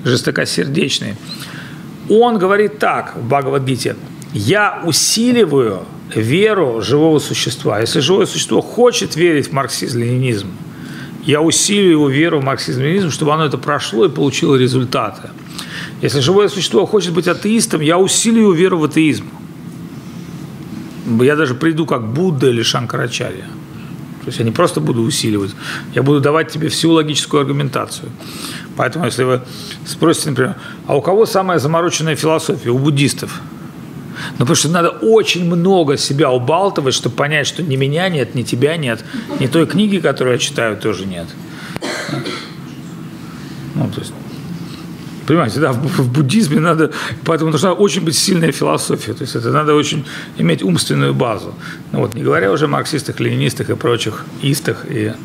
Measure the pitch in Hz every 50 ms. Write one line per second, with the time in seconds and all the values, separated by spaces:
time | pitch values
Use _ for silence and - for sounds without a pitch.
0 | - 135 123 120 - 160 139 147 151 - - - - 147 139 156 147 139 - -
1 | - 110 101 - - - - - - - - - - - - - - - - -
2 | - - 202 220 233 240 233 208 175 185 202 202 214 202 - - - 190 151 123
3 | 113 - - - 120 113 139 143 139 131 135 139 131 127 131 117 - 117 113 -
4 | - - - - - - - - 101 110 185 208 208 196 - - - 170 147 -
5 | - - - 214 226 247 247 240 220 165 147 139 127 110 98 90 85 - - -
6 | - - - 117 110 113 139 180 208 220 214 196 165 131 113 113 101 90 123 147
7 | 156 165 156 143 139 - 123 - - 139 127 - - - 107 104 113 110 - 160
8 | 135 131 185 208 190 151 - 156 127 - 110 - - - - - 240 247 233 -
9 | 196 160 - 151 175 175 160 147 120 - - 139 135 123 - - 180 165 131 120
10 | 117 120 123 127 131 127 113 101 98 98 - - - - - - - - - -
11 | - - - - - - 139 147 160 165 165 - - - 208 202 202 185 165 151
12 | 147 139 135 139 160 170 160 147 135 135 135 - - - 151 123 131 147 170 202
13 | 196 165 123 - - 143 147 156 160 151 - 127 - - 147 139 - - 190 214
14 | 214 175 139 160 151 139 127 - - 165 139 131 127 123 127 131 127 123 - 139
15 | 113 104 - - - - - - - - - - - - - - - - - -
16 | - 131 113 143 127 135 185 202 208 185 - 190 156 - - 226 190 233 - 208
17 | 170 180 165 175 - 180 165 135 - 202 220 233 - - - 160 151 147 165 175
18 | 190 185 - - - 226 226 226 220 208 180 156 180 185 185 170 151 143 - 156
19 | 160 151 131 107 - - - - - - - - - - - - - - - -
20 | - - - - - - - - - - - - - - - - - - - -
21 | - 113 117 113 123 135 147 147 160 127 123 135 160 165 160 156 165 - - 127
22 | 110 107 117 143 180 185 160 131 143 135 120 117 113 - - 127 120 - - 139
23 | 131 120 120 - 123 107 - - - - - - - - - - - - - -
24 | - - - - - - 127 - 117 113 107 - 175 160 - 160 151 151 135 117
25 | 113 113 110 - - 113 107 101 98 95 - - - - - - - - - 120
26 | 135 139 151 143 135 143 147 160 160 160 - 160 160 156 156 - - 165 165 160
27 | 156 151 151 - - - - 147 139 135 143 143 147 135 - 123 110 110 - -
28 | - 127 - - - - - - - - - - - - - - 127 127 - 156
29 | - 120 - 123 131 127 127 123 123 - - - - - - - - - - -
30 | 156 165 160 - - 156 135 120 131 117 - - - - - - - - 143 143
31 | - 160 185 208 226 - - 190 190 185 180 156 120 147 160 165 175 175 156 -
32 | 156 160 151 143 151 156 160 156 156 - 139 117 98 117 120 131 135 151 147 139
33 | 143 127 - - - 101 - - - - - - - - - - - - - -
34 | - - - - - - - - 127 123 170 - - 143 170 180 170 170 - -
35 | - 220 220 220 196 - - 170 180 170 175 170 170 190 196 185 165 139 143 131
36 | - - 139 139 156 135 127 127 120 127 156 175 196 202 - - 147 131 - -
37 | - 127 113 - 143 143 156 151 139 - - - 170 165 135 131 139 135 143 160
38 | 180 190 175 147 123 107 - 135 113 - - 120 131 143 165 170 147 123 113 110
39 | - - - - - - - - 135 127 131 - 160 - - 180 214 208 196 185
40 | 156 151 131 - 135 127 123 117 - - - - 120 113 104 98 - 113 101 92
41 | 95 95 92 85 85 80 - - - - - - - - - - - - - -
42 | - - 151 - - - - - - - - - - - - - - - - -
43 | - - - - - - - - - - - - - - - 147 - - - -
44 | - - - - - - - - - - - - - - - - - - - -
45 | - - - - - - 151 175 151 113 107 131 156 143 131 120 139 135 - 147
46 | 135 123 120 147 151 127 160 226 220 147 147 - 156 175 160 160 160 139 - -
47 | - - - - - - 165 156 160 160 151 147 151 196 175 - 202 202 147 190
48 | 165 160 151 - - - 196 170 160 160 139 - - 151 151 156 - - - -
49 | - - 107 - 139 123 - 123 117 117 131 147 151 147 147 151 143 - - 151
50 | - - - - - - - - - 170 165 - - 190 175 139 - - 151 143
51 | 139 139 139 135 139 120 107 95 92 92 90 - - - - - - - - 139
52 | 127 110 104 113 120 127 143 160 185 196 185 147 151 147 143 139 123 127 160 143
53 | - - 123 - 127 120 120 127 139 135 - - - - 110 110 - 123 120 110
54 | - 110 107 - - - - - - 139 143 - - - 113 - - - - 107
55 | 107 92 - - -